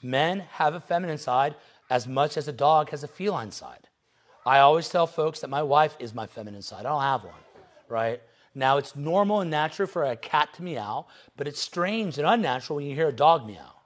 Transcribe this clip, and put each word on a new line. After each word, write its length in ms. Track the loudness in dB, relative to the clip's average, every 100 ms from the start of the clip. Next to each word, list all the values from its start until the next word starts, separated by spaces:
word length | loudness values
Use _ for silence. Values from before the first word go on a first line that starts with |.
Men 380 | -2 0 0 -2 -8
have 220 | -2 -2
a 60 | -2
feminine 380 | -4 -2 -2 -6
side 380 | 0 2 2 -2 _ _ _
as 180 | -2 -2
much 300 | 0 0 -2
as 100 | -8
a 60 |
dog 360 | 0 4 4 2
has 140 | -6
a 40 | -12
feline 440 | -6 -4 -4 -6
side. 360 | -12 -16 -20 _ _ _ _ _ _ 4
I 140 | 8
always 300 | 8 6 2
tell 180 | 0 0
folks 320 | 2 -2 -2
that 80 | -6
my 140 | -4
wife 320 | 2 4 4 0
is 140 | -12
my 140 | -10 -10
feminine 340 | -10 -14 -14
side. 240 | -14 -10 -6
I 40 |
don't 120 | -2
have 220 | 0 -2
one, 100 | -4 -20 -20 -20 -20 _ _
right? 340 | -2 -2 -4 _ _ _ -2
Now, 220 | 2 2
it's 180 | 0 -8
normal 460 | -2 0 2 0
and 100 | 0
natural 360 | -2 -2 -2 -6
for 160 | -2 -4
a 100 | -4
cat 380 | -2 0 0 -2
to 80 |
meow, 440 | -8 -6 -4 -6 -8 -20 -20 -10
but 100 | -10
it's 120 | -8
strange 580 | -8 -2 -2 0 -4 0
and 80 | 2
unnatural 520 | 2 2 -2 -4 -6
when 80 | -6
you 100 | -2
hear 140 | -2
a 40 |
dog 320 | 4 4 4 0
meow. 280 | -14 -18 -20